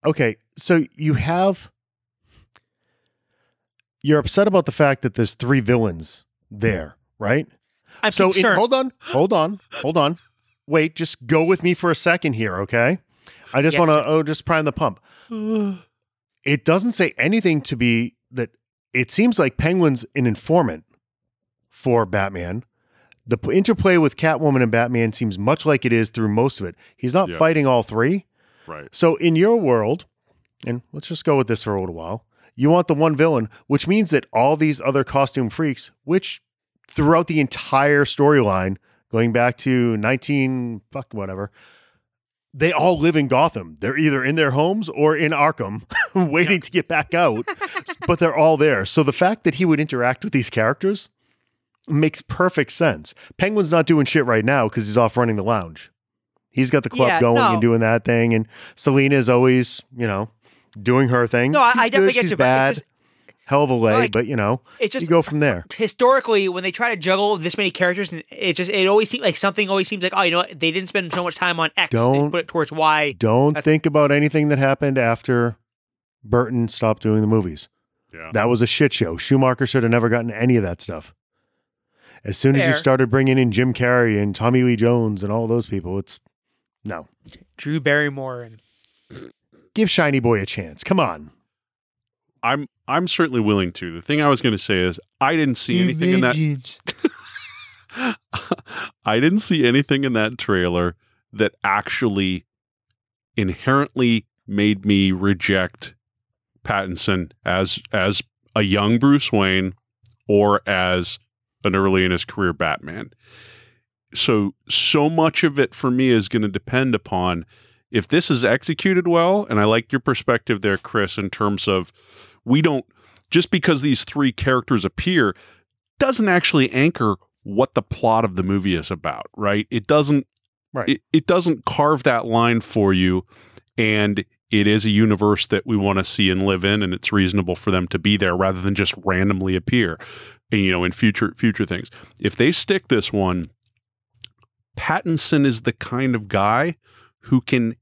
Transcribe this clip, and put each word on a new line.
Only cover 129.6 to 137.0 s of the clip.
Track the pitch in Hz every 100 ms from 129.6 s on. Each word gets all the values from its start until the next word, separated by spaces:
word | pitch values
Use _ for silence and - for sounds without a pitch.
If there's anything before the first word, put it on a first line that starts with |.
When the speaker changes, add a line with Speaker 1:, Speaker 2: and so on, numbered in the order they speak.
| 107
Speaker 3:
It | 120 101
doesn't, | 151 143 147 - _ _ _ _
Speaker 1:
Right. | 135 110
Speaker 3:
it, | 139 _
it | 160 -
doesn't | 180 175 131 -
carve | - 147 151
that | 131 120 113
line | 113 117 117
for | - 113 101
you, | 92 92 92 - _ _ - _ -
and | 110 107 104 101 - _ _
it | 107 101
is | 107 107
a |
universe | 104 110 101 104 101 -
that | 101 -
we | 110
wanna | 98 95
see | 92 - 98
and | 92 98
live | 95
in, | 95 104
and | 98
it's | 90